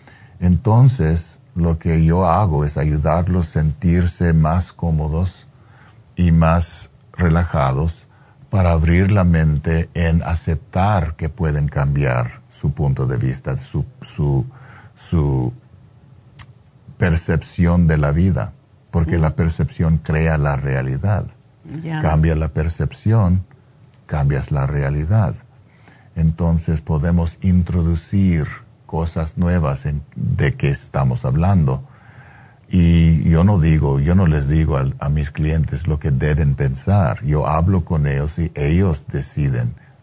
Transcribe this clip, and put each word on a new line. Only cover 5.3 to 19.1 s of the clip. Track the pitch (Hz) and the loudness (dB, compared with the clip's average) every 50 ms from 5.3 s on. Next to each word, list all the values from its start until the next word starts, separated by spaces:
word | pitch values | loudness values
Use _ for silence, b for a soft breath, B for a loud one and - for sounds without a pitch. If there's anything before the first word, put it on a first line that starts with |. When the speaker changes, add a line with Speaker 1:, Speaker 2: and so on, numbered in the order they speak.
| - - - - b b b b b b b b b b b b - | -6 -10 -20 -20 b b b b b b b b b b b b -4
Speaker 1:
y | - 87 85 | 0 2 4
más | 82 82 82 80 82 87 85 - - - - - _ _ _ _ | 4 4 4 4 4 2 0 -2 -8 -18 -20 -20 _ _ _ _
relajados | - - 90 82 80 85 87 - - 80 67 65 65 67 78 85 - - - _ b b b b b b b - | -6 -2 0 2 2 2 0 0 0 0 0 0 0 0 -2 -4 -4 -8 -16 _ b b b b b b b -4
para | - 98 90 85 | 0 0 2 2
abrir | 85 80 78 82 85 90 98 98 | 2 2 2 2 4 4 4 2
la | 104 101 90 | 2 2 4
mente | 87 85 80 80 78 76 71 - 85 82 82 82 - - | 4 4 4 2 2 0 0 -2 -2 -2 -2 -2 -4 -4
en | 87 85 82 80 85 | -2 0 0 0 0
aceptar | - - 85 82 - - 82 73 - - - 92 95 104 107 95 78 78 78 | 0 -2 -4 -4 -4 -4 -4 -4 -6 -6 -4 -2 0 0 0 0 -2 -4 -6
que | - 82 76 | -6 -8 -8
pueden | - - 82 78 73 73 73 71 | -6 -4 -2 -2 0 0 -2 -2
cambiar | - 71 71 71 69 71 69 65 62 - - - - - - - | -2 -2 -2 0 0 0 0 0 0 -2 -4 -6 -8 -14 -20 -20
su | - - - 76 | -12 -6 -6 -4
punto | 71 - 73 71 67 65 67 | -4 -2 -2 -2 -2 -2 -2
de | 64 69 - | -4 -2 -2
vista, | 87 65 65 - - - 67 | -2 -4 -4 -6 -6 -8 -8
su, | 67 - - - 73 69 - - - | -8 -8 -8 -6 -6 -6 -8 -10 -20
su, | - - - - 76 71 69 67 117 - B B B B B B B B B | -20 -12 -6 -4 -2 0 0 -2 -2 -4 B B B B B B B B B
su | B - - - 82 71 71 67 65 62 62 - - - _ - - - - - - - - - - - - - - - - - _ _ _ _ - _ - - - | B -10 -4 -2 -2 0 0 0 -2 -2 -4 -6 -10 -16 _ -20 -20 -20 -20 -20 -20 -20 -20 -20 -20 -20 -20 -20 -20 -20 -20 -20 _ _ _ _ -20 _ -16 -6 -2
percepción | - 87 82 85 - - 87 76 - - - - 87 85 85 87 85 | 0 0 0 0 0 0 -2 -2 -2 -4 -2 0 2 2 4 4 4
de | 80 80 76 | 4 2 2
la | 73 71 | 2 0
vida, | 73 80 90 95 85 62 52 - - _ _ _ _ _ _ _ | 2 2 2 2 0 0 -4 -6 -10 _ _ _ _ _ _ _
porque | - 85 80 80 | -2 -2 -2 0